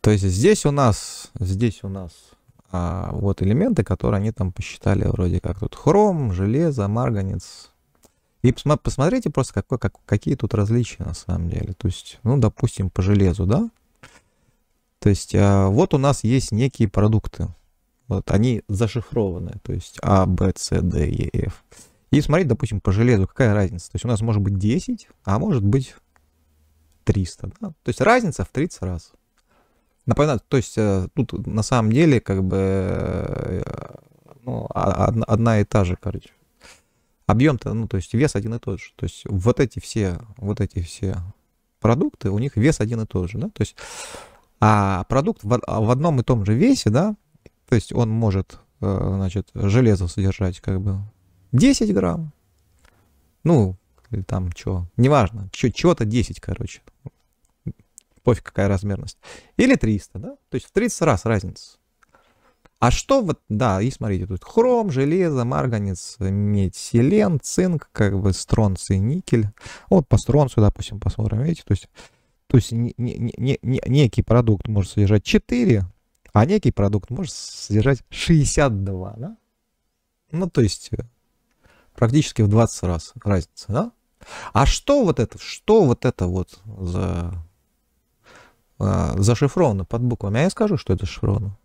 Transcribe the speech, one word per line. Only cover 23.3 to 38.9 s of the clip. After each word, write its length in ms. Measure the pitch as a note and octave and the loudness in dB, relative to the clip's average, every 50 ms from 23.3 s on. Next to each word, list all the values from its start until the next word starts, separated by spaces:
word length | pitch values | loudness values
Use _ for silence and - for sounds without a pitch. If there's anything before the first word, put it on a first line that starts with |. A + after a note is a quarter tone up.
| _ - C3+ A2+ G2+ | _ 0 2 2 4
разница? 380 | G#2 G2 F2+ - F2+ - - | 2 0 -2 -4 -8 -14 -10
То 60 | _ | _
есть 100 | - - | -8 -4
у 20 | A#2 | -4
нас 140 | A#2+ G2+ G#2+ | -2 -2 0
может 180 | A#2 A2 G#2 | 0 0 0
быть 160 | G2 F#2+ G2+ | 0 0 -2
десять, 520 | F#2+ F#2+ G#2 A#2+ F3 - - B3 G#3+ - _ _ _ _ | 0 0 0 0 0 -2 -4 -8 -8 -8 _ _ _ _
а 140 | - G3 F#3+ | -2 -2 -2
может 240 | - A3 F3+ B2 G2 | 0 0 0 0 2
быть 320 | G2+ G#2 C#3 C3 - - - _ _ _ _ _ _ _ _ _ _ _ _ _ _ _ _ _ _ _ _ _ | 2 2 0 0 -4 -12 -20 _ _ _ _ _ _ _ _ _ _ _ _ _ _ _ _ _ _ _ _ _
триста, 460 | - - G2+ F#2 E2+ - _ - F#2 - _ | 0 0 0 0 -4 -6 _ -14 -14 -12 _
да? 80 | - G3 D#3 _ _ | -14 -14 -14 _ _
То 60 | - | -8
есть 120 | - - | -2 0
разница 440 | E3 F#3+ A#3 B3+ A#3 F#3 - - F#2+ | 2 4 4 4 2 -2 -4 -4 -8
в 40 | - | -6
тридцать 320 | _ B2+ D3+ F3 - - | _ -6 -6 -6 -6 -8
раз. 320 | - F#2+ F2+ E2+ - _ _ _ _ _ _ _ _ _ _ _ _ _ _ _ _ _ _ _ _ - | -8 -6 -6 -8 -10 _ _ _ _ _ _ _ _ _ _ _ _ _ _ _ _ _ _ _ _ -4
Напоминаю, 320 | A2 - D3 D#3 C#3 G#2+ _ _ | 0 2 2 0 0 -4 _ _
то 80 | - | -2
есть, 220 | C3+ A2 - - - | -2 -2 -2 -2 -2
э, 280 | G#2+ G#2 G2 F#2+ F#2 - _ | 0 0 0 0 -2 -4 _
тут 340 | - B2+ - - F2 - | -4 -4 -4 -4 -10 -8
на 160 | D3 - A2 G#2+ | -4 -4 -4 -2
самом 300 | - - B2 A2 G#2+ A2 | 0 0 0 2 2 2
деле, 260 | C3 E3+ E3 C#3+ A2+ | 4 4 4 4 2
как 240 | - - G2 F#2+ F#2+ | 2 0 -2 -2 0
бы, 140 | F#2 F2+ | 0 0
э, 1080 | G2 F#2+ F#2+ F#2+ G2 F#2+ F#2 F2+ E2+ E2 - F2+ - - - - - - - - - - - - - - - - - _ _ _ _ _ _ - _ _ | 0 0 0 0 0 -2 -2 -4 -4 -4 -4 -4 -6 -6 -6 -6 -6 -6 -6 -6 -6 -6 -8 -8 -12 -12 -14 -18 -20 _ _ _ _ _ _ -20 _ _
ну, 240 | B2 B2 A#2 A2+ - | -10 -8 -8 -8 -8
а, 400 | - - F#2 F#2+ - - G2 G#2 | -6 -2 -2 -2 0 0 0 0
од-, 120 | - A2+ A2+ | 0 0 0
одна 340 | - A#2 A2+ A2+ A#2 A2+ G#2+ | 0 0 2 2 2 2 2
и 40 | G2+ | 0
та 200 | - - A2 G2 | 2 0 0 0
же, 120 | F2 F2+ | 0 -2
короче. 340 | - - - - - - - _ _ _ _ _ _ _ - - _ _ _ _ _ _ _ _ _ _ | -4 -6 -8 -8 -8 -12 -16 _ _ _ _ _ _ _ -20 -20 _ _ _ _ _ _ _ _ _ _
Объем-то, 480 | - G#2+ A2 C3 D#3 C#3+ A#2+ - - G2+ | 0 2 4 4 4 2 2 -4 -6 -6
ну, 120 | A2+ A2+ | -6 -6
то 120 | G2+ - F#2+ | -4 -6 -6
есть 160 | - - - | -6 -2 -2
вес 200 | A#2 C3+ D3 - | 0 0 2 0
один 200 | - G2+ A2+ A2+ | -2 -4 -4 -8
и 40 | A#2+ | -8
тот 220 | - - G2+ - | -8 -8 -10 -10
же. 140 | - - | -10 -18